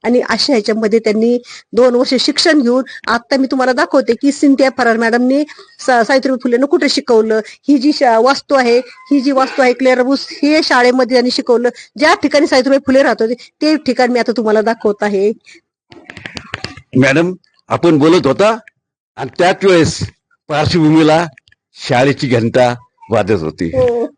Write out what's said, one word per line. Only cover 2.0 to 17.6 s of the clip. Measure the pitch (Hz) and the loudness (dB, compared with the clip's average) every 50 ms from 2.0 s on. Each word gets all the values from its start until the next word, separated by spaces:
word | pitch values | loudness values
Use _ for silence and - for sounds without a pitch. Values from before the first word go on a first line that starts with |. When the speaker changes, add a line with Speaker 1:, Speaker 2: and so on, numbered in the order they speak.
| 254 - 269 233 | 0 0 -2 -2
Speaker 1:
शिक्षण | - - 294 - - 359 311 302 | -2 -2 -2 0 0 2 2 2
घेऊन, | 254 233 240 262 254 - - - - - | 2 2 0 0 -2 -4 -12 -12 -6 -4
आता | - 233 233 _ 277 | -4 -4 -4 _ -2
मी | 269 269 240 | -2 -2 -2
तुम्हाला | 294 262 254 254 | -2 -2 0 0
दाखवते | 254 262 320 339 - 277 254 - 233 | 0 -2 -2 0 0 0 0 0 -4
की | - - 285 | 0 -2 -2
सिंथिया | 269 - - 285 269 233 269 262 254 - | -2 2 2 2 4 4 2 0 0 0
फरार | 247 233 226 | 0 0 0
मॅडमनी | 220 233 226 226 240 247 254 269 285 302 294 - - - _ _ _ - | 0 0 0 0 0 0 0 0 0 -2 -4 -10 -20 -20 _ _ _ -2
सा-, | - 254 233 | 0 0 2
सावित्रीबाई | 226 - 277 269 - 269 262 247 | 2 2 0 0 0 0 -4 -2
फुलेंना | - 254 233 240 269 | -2 -2 0 0 0
कुठे | 277 - 320 294 277 | 0 0 0 0 0
शिकवलं. | - 277 - - 240 220 220 220 220 220 214 | -2 -4 -2 0 2 2 2 2 -2 -2 -4
ही | - - _ _ - 294 269 | -6 -18 _ _ 0 0 2
जी | 233 302 | 2 0
शा-, | 294 - 285 247 226 226 226 | 0 2 2 2 2 2 2
वास्तू | 262 277 - _ _ 285 | 2 0 -2 _ _ 0
आहे, | 269 247 233 233 247 254 | 0 2 2 0 0 -2
ही | - - - - - 285 285 | -4 -18 -20 -6 -2 -2 0
जी | 240 285 | 0 0
वास्तू | 277 262 262 254 - - | 0 0 -2 -2 0 0
आहे | 262 247 | 0 0
क्लेअर | 247 247 262 254 254 247 | 0 0 0 0 0 0
रबूस, | 254 254 277 254 - - | 0 0 -2 -4 -4 -12
हे | - - - 285 302 311 | -8 -4 0 0 2 0
शाळेमध्ये | 285 - 311 254 247 247 247 262 254 214 254 | 0 0 0 2 2 2 2 0 0 0 0
त्यांनी | 247 240 247 | 0 0 0
शिकवलं. | - - 233 - 240 226 240 247 240 - - _ _ 208 | -4 -4 -2 0 0 0 0 -2 -6 -6 -20 _ _ -2
ज्या | 294 311 359 | 0 0 0
ठिकाणी | - - 277 - 285 285 | 0 -2 0 0 0 0
सावित्रीबाई | - 311 269 247 269 269 277 | 2 0 0 2 2 0 0
फुले | - - 254 262 | 0 2 2 2
राहत | 277 285 220 - | 2 2 0 -2
होते, | 226 226 247 | -2 -4 -4
ते | - - - _ _ 302 302 311 | -8 -10 -20 _ _ -2 0 0
ठिकाण | 294 302 - 240 - 254 240 | 0 -2 -4 -2 0 0 0
मी | 247 240 | 0 -2
आता | 226 - 220 | -2 -2 -4
तुम्हाला | 247 220 214 208 220 | -2 -2 0 0 0
दाखवत | 208 226 226 226 - 220 202 _ | 0 -2 -4 -2 -4 -4 -4 _
आहे. | 214 208 202 190 196 208 226 _ _ - - - _ _ _ _ _ _ - - - _ - - - - - - - - - - - - - - - _ - 127 | -4 -4 -2 0 -2 -2 -2 _ _ -20 -20 -20 _ _ _ _ _ _ -20 -20 -20 _ -20 -20 -20 -16 -16 -16 -16 -14 -16 -16 -16 -16 -18 -20 -20 _ 0 0
Speaker 2:
मॅडम, | 131 135 139 156 170 180 185 - _ _ _ _ | 2 2 2 2 0 -2 -4 -10 _ _ _ _